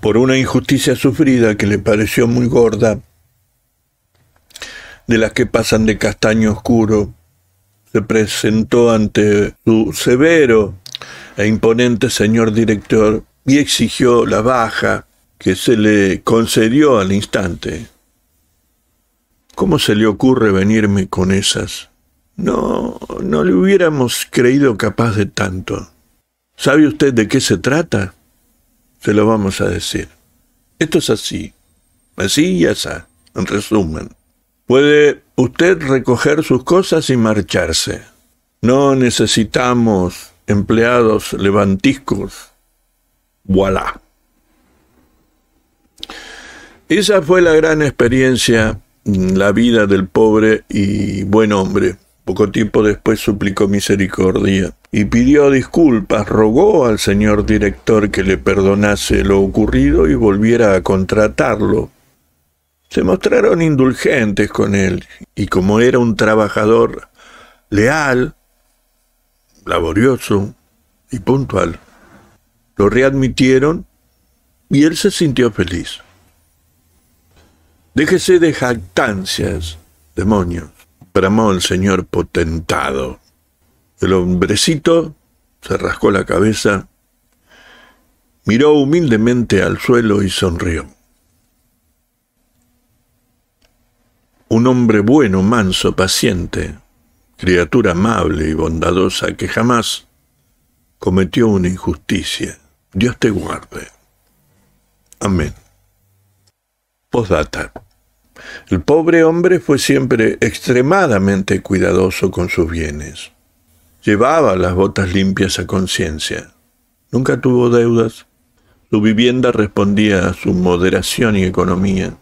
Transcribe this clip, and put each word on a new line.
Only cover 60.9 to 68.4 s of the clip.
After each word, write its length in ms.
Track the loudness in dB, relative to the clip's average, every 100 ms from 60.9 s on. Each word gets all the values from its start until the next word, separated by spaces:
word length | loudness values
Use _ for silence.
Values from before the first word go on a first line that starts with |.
| -2 0 0 0 0 -2 0 0 -2 -4 _ _ _ _ _ _ _ _ _ _
Se 160 | -4
mostraron 580 | 0 0 2 2 2 2
indulgentes 880 | 0 2 2 0 -2 0 0 0 -2
con 240 | 0 -2
él, 300 | 0 0 -2 -8 -20 -20
y 120 | -8 -4
como 340 | 0 2 4
era 180 | 4 2
un 160 | 0 0
trabajador 920 | 0 2 0 0 2 2 2 -2 -18 _ -20 -20 -20 _ _
leal, 640 | 0 0 0 0 0 -2 -8